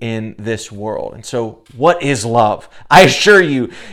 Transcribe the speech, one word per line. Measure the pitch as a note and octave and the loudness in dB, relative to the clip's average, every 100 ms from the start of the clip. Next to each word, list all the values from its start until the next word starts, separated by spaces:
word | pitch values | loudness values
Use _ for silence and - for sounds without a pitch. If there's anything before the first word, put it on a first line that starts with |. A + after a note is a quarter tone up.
in | A#2 A2 A2 - | -10 -8 -10 -12
this | G#2+ A2 - | -8 -8 -10
world. | G2+ G#2+ G#2 - | -12 -8 -8 -10
And | - A2 | -14 -10
so, | B2 A2+ - _ A#2 | -8 -8 -10 _ -2
what | D#3 E3+ | 0 0
is | C#3+ C3 | -2 -4
love? | A2+ A#2 G#2+ F#2+ - - - | -2 0 0 -2 -10 -12 2
I | D#3+ | 6
assure | F#3 - G#3 G3+ | 6 4 4 4
you, | E3+ C3+ A#2 - - | 4 -2 -4 -10 -20